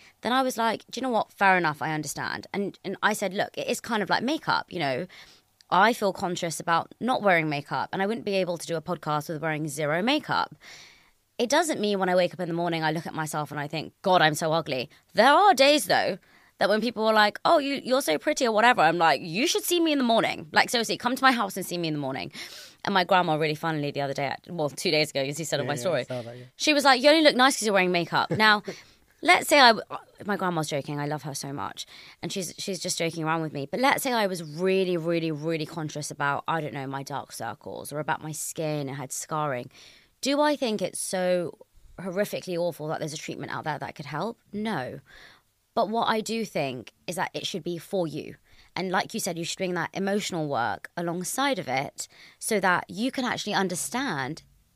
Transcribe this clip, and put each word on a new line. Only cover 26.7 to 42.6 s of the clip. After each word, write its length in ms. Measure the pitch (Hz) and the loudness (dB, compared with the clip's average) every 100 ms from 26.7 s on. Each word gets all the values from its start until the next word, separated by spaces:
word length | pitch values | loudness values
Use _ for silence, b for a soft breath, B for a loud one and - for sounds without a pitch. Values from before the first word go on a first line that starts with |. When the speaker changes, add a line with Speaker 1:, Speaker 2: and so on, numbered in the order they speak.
Speaker 1:
was 100 | 285 | 6
like, 180 | 277 254 | 6 6
"You 80 | 294 | 8
only 140 | 320 | 8
look 120 | 294 233 | 6 6
nice 200 | 262 - | 4 4
'cause 60 | 214 | 2
you're 80 | |
wearing 180 | 196 180 | 4 4
makeup." 380 | 175 165 147 - | 2 2 0 0
Speaker 2:
<laughs> 60 | 175 | 4
Speaker 1:
Now, 240 | 214 208 196 B B B _ _ | 6 4 0 B B B _ _
let's 240 | 302 370 - | 2 4 6
say 120 | 294 | 8
I 80 | 247 | 8
w-, 180 | 214 - 139 - - 208 | 8 0 -12 -12 -10 -4
my 100 | 196 | -2
grandma's 320 | 185 165 151 | 0 -2 -2
joking, 320 | 147 143 143 | -4 -4 -4
I 60 | 147 | -4
love 180 | 151 | -4
her 120 | 156 135 | -6 -8
so 180 | 143 | -8
much, 320 | 139 98 - - B B B | -8 -8 -10 -16 B B B
and 80 | - | -8
she's, 240 | 196 175 - | -6 -8 -8
she's 220 | - 180 | -8 -6
just 180 | 185 - | -6 -4
joking 260 | 165 165 | -4 -2
around 180 | 156 165 | -2 -2
with 120 | 156 | -2
me. 140 | 143 139 | -6 -6
But 100 | - | 0
let's 220 | 269 - | 2 2
say 100 | 269 | 0
I 120 | 233 202 | 0 0
was 180 | 185 | -2
really, 540 | 160 147 190 190 185 175 | -8 -2 2 2 2 0
really, 340 | 165 170 160 | 0 -2 -2
really 340 | 147 156 160 151 | -4 -4 -4 -4
conscious 440 | 165 156 147 143 | -6 -8 -8 -8
about, 340 | 151 143 139 - | -4 -2 -2 -2
I 120 | 160 | -4
don't 140 | 147 | -4
know, 140 | 135 135 | -6 -6
my 160 | 135 | -8
dark 280 | 135 135 - | -8 -8 -8
circles 640 | - 113 - - 60 - | -10 -10 -10 -12 -12 -10
or 60 | 147 | -6
about 240 | 147 - | -4 -4
my 80 | 156 | -6
skin 560 | 151 - - 156 151 135 | -8 -8 -6 -4 -4 -6
and 100 | 139 | -8
had 140 | 139 | -10
scarring. 580 | - - 156 151 123 131 B B B B B | -10 -6 -4 -2 -4 -8 B B B B B
Do 200 | 254 285 | -2 2
I 140 | 294 294 | 2 0
think 260 | 240 208 | -2 -2
it's 180 | 180 - | -4 -6
so 580 | - 185 185 180 170 - - _ - - | -4 -2 2 0 -2 -8 -20 _ -20 -12
horrifically 580 | 185 180 208 151 185 | -6 -2 -2 -4 -6
awful 300 | 170 | -4